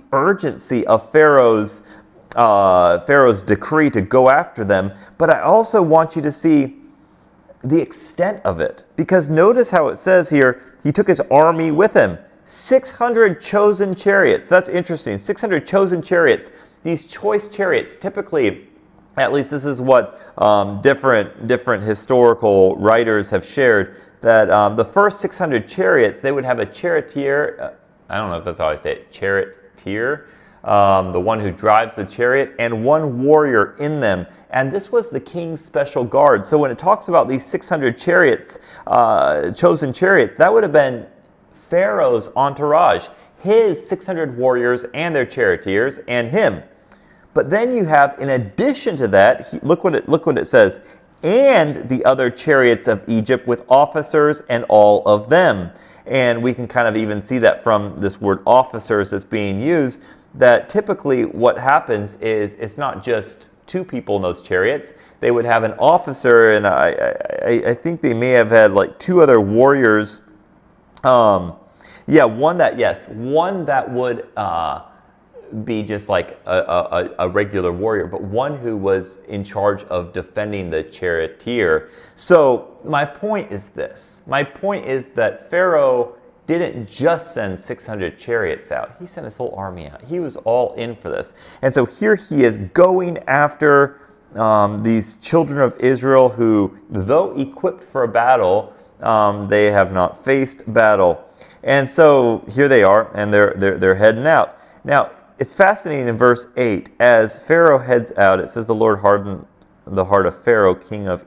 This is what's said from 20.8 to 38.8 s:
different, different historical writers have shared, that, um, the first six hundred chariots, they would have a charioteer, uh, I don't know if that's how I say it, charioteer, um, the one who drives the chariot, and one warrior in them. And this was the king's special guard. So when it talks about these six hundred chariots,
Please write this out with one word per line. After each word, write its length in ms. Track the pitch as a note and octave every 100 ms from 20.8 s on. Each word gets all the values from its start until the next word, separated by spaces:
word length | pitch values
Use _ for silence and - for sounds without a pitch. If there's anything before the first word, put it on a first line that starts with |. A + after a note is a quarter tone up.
different, 680 | C3+ C#3 C3+ A#2 F#2 - A2+
different 360 | B2 B2+ A2
historical 920 | G#2+ G#2 - B2+ A#2+ A#2 A2 G2 F#2 F#2
writers 520 | G2+ A2+ A2+ G#2+ G2
have 140 | G2+
shared, 540 | - - C3 G#2 F#2+ - - _
that, 280 | A2+ A2+ G2+
um, 280 | G#2 G#2 A2
the 80 | -
first 340 | - G3+ G3+
six 180 | F#3 -
hundred 300 | E3+ B2 -
chariots, 540 | - F#3 D#3+ G#2+ G2
they 100 | C3+
would 140 | C#3 B2+
have 140 | B2
a 60 | G#2
charioteer, 920 | - F3 D#3+ - C#3+ C#3 C#3 D3 -
uh, 100 | - - _ _ -
I 80 | G2
don't 120 | G#2+
know 80 | E2+
if 80 | E2
that's 140 | E2
how 100 | D#2
I 80 | D2+
say 160 | D#2
it, 180 | - -
charioteer, 1160 | - G2 G2 F#2 - _ _ - G#2 A#2+ D3 - _ _ _
um, 480 | - G2+ G2+ G2 F#2
the 80 | F2+
one 200 | F#2+ A2+
who 120 | G#2
drives 460 | F2 G#2+ G#2+ A2+ -
the 80 | F#2+
chariot, 480 | - A#2+ C3 C3+ -
and 280 | A#2 A2+ A#2+
one 360 | D#3 D3+ A#2+
warrior 520 | C3+ D3+ D3 A#2 G2 -
in 200 | D3 D3+
them. 260 | A#2 F#2 F2 - -
And 200 | C3 C3+
this 200 | G3 G3
was 180 | A#3+ -
the 100 | C3+
king's 440 | - E3+ E3+ D#3+
special 400 | - A#2+ A2+ C#3+
guard. 420 | A#2+ C3+ D3 A2+ G2
So 120 | D3+
when 140 | C#3+
it 60 | A#2
talks 320 | F3 G#3+ -
about 180 | E3 A#2+
these 180 | C3+ -
six 220 | F3+ -
hundred 300 | E3 C3 A2+
chariots, 640 | - F3 D#3+ A2 - - _ -